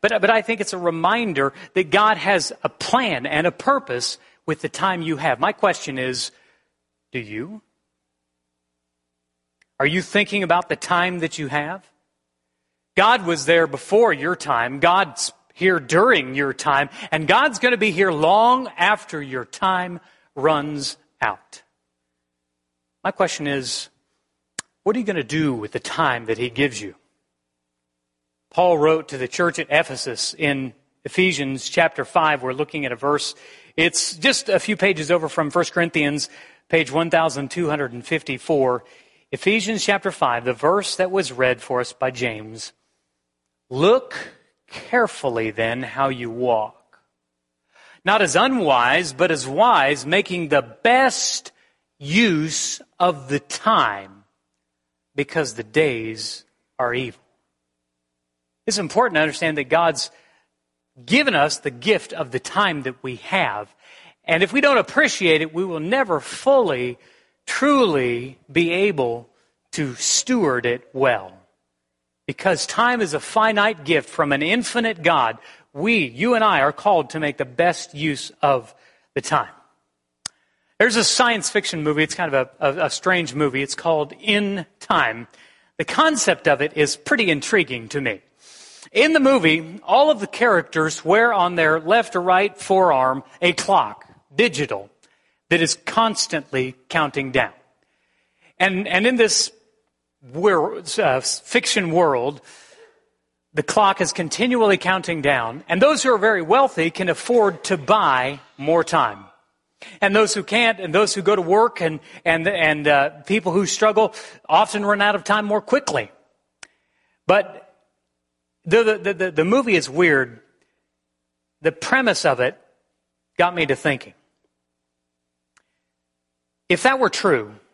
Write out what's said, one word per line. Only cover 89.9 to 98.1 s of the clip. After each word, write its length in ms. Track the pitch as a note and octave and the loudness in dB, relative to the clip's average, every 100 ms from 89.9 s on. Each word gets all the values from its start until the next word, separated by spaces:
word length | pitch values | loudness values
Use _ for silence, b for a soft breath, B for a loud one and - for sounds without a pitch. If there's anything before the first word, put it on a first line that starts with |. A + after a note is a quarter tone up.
| B3 D4+ | 4 4
of 100 | C4 | 2
the 80 | G3 | -2
characters 760 | - A#3+ F#3+ - D#3+ D#3 D#3 | 0 2 2 0 -2 -2 -2
wear 280 | D#3+ G3+ A#3 | 2 4 4
on 240 | G#3 F3 F3 | 2 0 2
their 240 | D#3 D#3+ | 2 2
left 340 | D#3+ A3+ A3+ F#3 | 4 2 2 -2
or 60 | |
right 340 | F3+ F#3 G#3 G3+ | 2 2 2 -4
forearm 680 | - F#3+ F#3 C#3 C3 C3+ - B | 0 4 4 4 2 0 -6 B
a 100 | F3 | 0
clock, 540 | E3+ - F#3+ A2 G#2 - _ _ | 0 2 2 2 -6 -20 _ _
digital, 540 | C#3 A#3 C#3 D3 G2+ G2+ _ _ _ _ _ _ | 0 0 0 -4 -6 -10 _ _ _ _ _ _
that 100 | E3 | 0
is 160 | E3 - | 2 -2
constantly 920 | - - A3+ G#3 - D#3+ C#3 C3 B2+ B2+ _ | -2 0 0 0 -4 -6 -4 -4 -4 -6 _
counting 440 | E3+ D3 C#3 C3+ | -2 -2 -4 -2
down. 200 | B2+ G#2+ - _ _ _ _ _ | -2 -2 -6 _ _ _ _ _